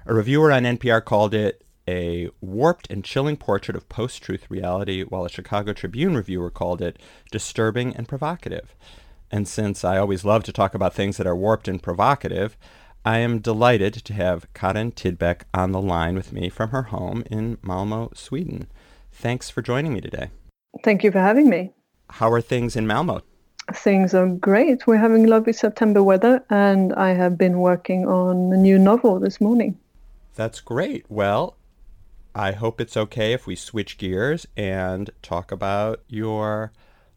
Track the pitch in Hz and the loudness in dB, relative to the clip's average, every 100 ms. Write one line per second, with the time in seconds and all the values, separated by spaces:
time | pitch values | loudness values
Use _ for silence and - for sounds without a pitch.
0 | - 113 107 139 156 135 123 120 120 113 | -2 -2 2 4 4 4 2 0 2 2
1 | - 107 107 107 104 - _ _ - 90 | 2 2 2 0 -2 -4 _ _ -8 -4
2 | 87 85 85 - 92 101 151 175 - 98 | -4 -6 -8 -12 -10 0 0 0 -6 -12
3 | 92 131 143 151 - 101 - 95 - - | -6 -4 -4 -4 -2 -4 -4 -12 -10 -8
4 | 117 - - 95 - 95 90 92 101 95 | -8 -8 -10 -10 -10 -8 -4 -2 -2 -4
5 | 95 95 87 - 90 104 104 101 - 107 | -6 -6 -8 -10 -6 -6 -4 -6 -8 -4
6 | 185 143 98 92 87 - 90 87 87 - | -2 -2 -2 -6 -6 -6 -4 -4 -6 -8
7 | - - _ 107 - - 110 110 123 - | -16 -20 _ -10 -6 -2 -2 -2 -4 -6
8 | 117 139 151 175 - 85 - _ - - | -10 -6 -6 -6 -10 -12 -12 _ -20 -20
9 | - - - 104 101 - 104 101 92 95 | -20 -20 -8 -6 -4 -4 -4 -2 -2 0
10 | 101 95 101 110 101 - 98 104 92 - | 0 -2 0 0 0 -2 -2 0 -2 -2
11 | 101 98 92 90 101 110 - 95 - 87 | -4 -2 -2 -2 0 0 -2 -8 -6 0
12 | 113 139 - 87 104 - - - - - | 0 0 -4 -4 -6 -8 -20 -20 -20 -8
13 | 110 113 117 117 110 110 120 117 98 107 | -2 0 0 -2 -2 2 4 4 0 -4
14 | - 107 90 85 - - 95 95 117 - | -10 -4 -2 -2 -6 -6 -4 -2 -4 -4
15 | - 87 87 87 - 92 92 95 98 85 | -6 -2 -2 -2 -6 -4 -2 -2 -2 -2
16 | 82 92 92 - 90 - 110 131 123 - | -2 -4 -6 -8 -8 -6 -6 -6 -6 -8
17 | 92 107 - 110 110 113 98 92 101 107 | -6 -8 -8 -6 -6 -8 -8 -6 -4 -6
18 | 117 - - 135 175 - - - _ _ | -8 -14 -10 -8 -8 -10 -14 -18 _ _
19 | - - 113 123 - - 117 123 160 107 | -20 -8 -6 -6 -6 -8 -4 -4 -2 -6
20 | - - - - - _ _ - - 196 | -8 -10 -12 -14 -20 _ _ -4 0 2
21 | 214 190 190 233 294 190 185 - _ _ | 2 4 4 6 6 4 -2 -12 _ _
22 | _ - 113 117 - 127 120 113 110 110 | _ -2 2 2 2 -2 -2 -2 0 0
23 | 170 98 - _ _ - - 185 - 196 | -2 -4 -8 _ _ -16 -14 -2 2 4
24 | 185 185 185 180 196 202 311 247 - 220 | 4 4 2 0 2 4 4 2 4 4
25 | 226 226 220 220 220 226 220 214 214 202 | 6 6 6 6 4 0 -2 2 2 6
26 | 196 190 226 254 - 202 202 196 190 - | 6 6 6 4 2 2 4 4 2 2
27 | 190 180 180 175 185 180 180 175 - 185 | 2 2 2 2 2 4 2 2 0 -2
28 | 185 185 185 180 180 190 190 190 190 233 | 0 0 2 0 2 6 6 8 8 6
29 | 247 185 196 - 208 240 208 175 _ _ | 4 2 0 0 2 2 0 -4 _ _
30 | - - _ - 113 - - 120 202 285 | -20 -20 _ -8 -8 -8 -8 -6 -4 -6
31 | - 107 101 104 175 - _ _ - - | -8 -2 0 0 -2 -8 _ _ -20 -20
32 | - - - - 98 101 113 - 117 - | -20 -20 -14 -6 -6 -4 -6 -6 -6 -4
33 | 107 - 110 123 - 92 - 110 98 - | -4 -2 -2 -2 -6 -12 -8 -8 -8 -8
34 | 95 92 123 165 - - 101 95 92 92 | -6 -2 -2 -4 -8 -8 -6 -4 -4 -6
35 | 104 - - 85 - 92 98 101 107 - | -8 -14 -10 -8 -8 -8 -4 -2 -4 -6
36 | - 110 110 110 107 107 110 - _ _ | -10 -8 -6 -4 -4 -6 -8 -14 _ _
37 | _ | _